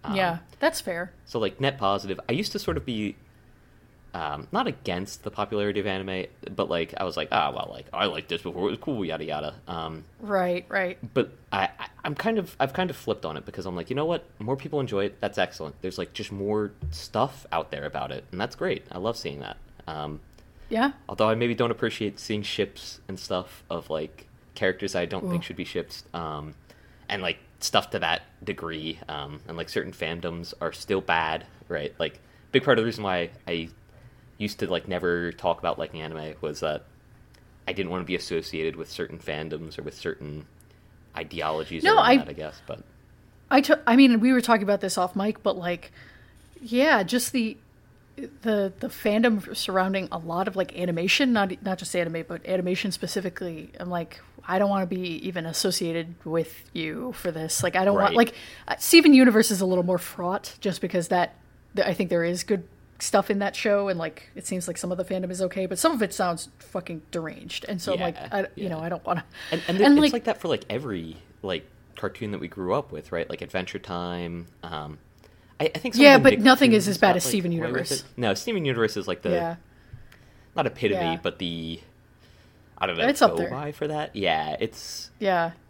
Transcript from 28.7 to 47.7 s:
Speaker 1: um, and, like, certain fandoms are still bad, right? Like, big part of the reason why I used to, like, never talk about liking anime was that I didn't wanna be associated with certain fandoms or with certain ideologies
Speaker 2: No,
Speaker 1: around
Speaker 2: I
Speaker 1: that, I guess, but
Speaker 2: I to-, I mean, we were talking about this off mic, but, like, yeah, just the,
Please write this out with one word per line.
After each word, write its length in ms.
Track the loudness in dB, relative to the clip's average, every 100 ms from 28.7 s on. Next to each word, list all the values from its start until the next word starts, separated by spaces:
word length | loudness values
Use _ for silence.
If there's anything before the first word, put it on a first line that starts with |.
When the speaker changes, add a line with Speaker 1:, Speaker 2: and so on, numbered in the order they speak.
| -6 -8 -10 -10
Speaker 1:
um, 320 | -10 -10 -14 -12
and, 80 | -10
like, 120 | -6
certain 220 | -6 -6
fandoms 600 | -8 -6 -6 -6 -8 -12 -8
are 120 | -8
still 280 | -8 -4 -2
bad, 460 | 2 0 0 -4 -8 -20 -8
right? 260 | -6 -6 -4
Like, 220 | -6 -6 -20 -20 0
big 120 | 0
part 140 | 4 2
of 40 |
the 40 | 2
reason 180 | -2
why 260 | -2 -2 -2 -8 -6
I 200 | -6 -6 -12 -20 -20 -20 -20 -20 -8
used 200 | -8 -6
to, 80 | -4
like, 200 | -4 -4
never 420 | -2 0 0 -2
talk 300 | -4 -2 0
about 180 | -2 -4
liking 220 | -6 -8
anime 340 | -10 -10 -12 -8
was 180 | -8 -4
that 220 | -4 -4 -10 -20 -20 -20 -20 -20 -20 -14 -8
I 40 |
didn't 180 | -6 -4
wanna 100 | -4
be 120 | -4 -6
associated 580 | -2 -6 -4 -4 -6
with 160 | -6 -12
certain 280 | -8 -10 -8
fandoms 600 | -8 -8 -6 -8 -10 -12
or 40 |
with 120 | -12
certain 520 | -8 -8 -8 -10 -12 -14 -20 -20 -20 -20 -20 -14 -12
ideologies 680 | -10 -4 -2 -2 -4 0
Speaker 2:
No, 100 | 4 6
Speaker 1:
around 80 | 6
Speaker 2:
I 100 | 4
Speaker 1:
that, 100 | 2
I 40 |
guess, 280 | -10 -10 -12 -14
but 140 | -14 -14 -20 -20 -20 -20 -20 4
Speaker 2:
I 100 | 4
to-, 200 | 6 4 6
I 100 | 8
mean, 220 | 10 8
we 120 | 6
were 80 | 4
talking 220 | 6 4
about 160 | 4 0
this 160 | 0 0
off 160 | -2
mic, 280 | 0 -2 0
but, 140 | -2 -2
like, 360 | -2 -4 -8 -20 -20 -20 -20 -20 -20 -18
yeah, 420 | -2 2 4 4
just 280 | 4 0 0
the, 240 | 0 -2 -4 -18